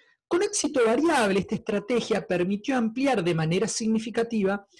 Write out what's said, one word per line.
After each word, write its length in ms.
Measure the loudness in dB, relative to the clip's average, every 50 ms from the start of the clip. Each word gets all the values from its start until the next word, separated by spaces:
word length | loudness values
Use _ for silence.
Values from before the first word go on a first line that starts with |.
| _ _ _ _ _ _
Con 140 | 0 0 0
éxito 380 | 0 0 -2 -4 -2 0 2 2
variable, 540 | 4 4 2 2 2 4 2 2 2 2 0
esta 160 | 0 -2 -4
estrategia 720 | -6 -4 -4 -4 -4 -2 0 -2 -2 0 0 -2 -2 -2
permitió 520 | -2 -2 0 0 0 -2 -4 -2 -2 -2 0
ampliar 460 | 0 -2 -2 0 0 0 2 2 2
de 120 | 0 0
manera 320 | 0 0 0 0 0 0 -2
significativa 960 | -2 -2 -2 0 0 0 -2 -2 -2 -2 -2 0 0 0 0 0 0 -2 -6 _ _ -20